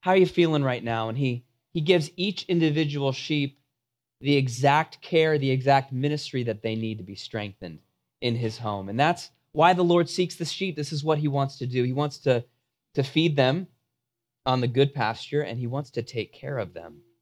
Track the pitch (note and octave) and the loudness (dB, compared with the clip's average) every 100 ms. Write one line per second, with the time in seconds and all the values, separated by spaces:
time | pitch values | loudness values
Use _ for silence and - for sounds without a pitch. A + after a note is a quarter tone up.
0 | F3+ F#3+ F3+ - E3+ D3+ C3+ B2 A#2 A2+ | 4 6 6 4 4 4 2 -2 -2 -2
1 | A2+ A#2 C3+ A#2+ _ _ _ E3+ D3+ F3 | -2 0 0 -2 _ _ _ -4 4 2
2 | D3+ - F#3+ F#3 - F3 D#3+ D3 D3+ C#3+ | 2 -4 -6 -4 -2 2 2 2 0 0
3 | C#3 C3 - D3+ C#3 _ _ _ _ _ | -2 -4 -2 -2 -2 _ _ _ _ _
4 | _ _ C3+ C#3+ C3 A#2 C#3 C#3+ D#3+ - | _ _ 0 2 2 2 2 4 0 -8
5 | - E3+ D#3+ D3+ C3+ C3 C3 C#3 C3 B2+ | 0 2 4 2 0 0 4 2 2 -4
6 | C#3+ D3+ - C3 A#2 G#2+ A2+ A2 A2 G#2+ | -2 -2 -6 -6 -4 -4 -4 -4 -4 -8
7 | F#2 G2 - A2+ G#2 G2 F2+ D#2+ _ _ | -12 -14 -10 -10 -10 -12 -16 -16 _ _
8 | _ _ A#2+ A#2 A#2 G#2+ A2 G2+ F#2+ A2+ | _ _ -4 -2 -4 -4 -6 -6 -6 0
9 | D3 F3 - _ _ D3+ E3 F3+ F3 F3 | 0 0 -8 _ _ 4 4 6 4 4
10 | E3+ - F3 - E3 - F#3+ D3 C#3+ D3+ | 2 0 -4 -4 -8 -6 -6 -6 -6 -4
11 | D3+ D#3 D3+ C#3 C3+ - B2 B2+ B2 C3 | -2 0 0 0 -2 -4 -4 -2 0 0
12 | D3 - C#3+ B2 - _ _ _ _ - | -4 -2 0 0 0 _ _ _ _ -4
13 | C#3 D#3 E3 C#3+ B2+ D#3 F#3 _ _ _ | 0 2 2 4 2 2 -6 _ _ _
14 | _ _ _ _ - B2+ B2 B2 C#3 C#3 | _ _ _ _ -2 0 0 2 2 2
15 | A2 A2+ - D3 C#3+ A#2 A#2+ C3 D3 - | -4 -4 -6 -4 -4 -6 -6 -6 -6 -8
16 | A#2 A#2+ G#2 - C#3+ C3+ F#2 E2 E2 D2+ | -6 -8 -8 -10 -10 -8 -8 -10 -18 -20
17 | _ _ | _ _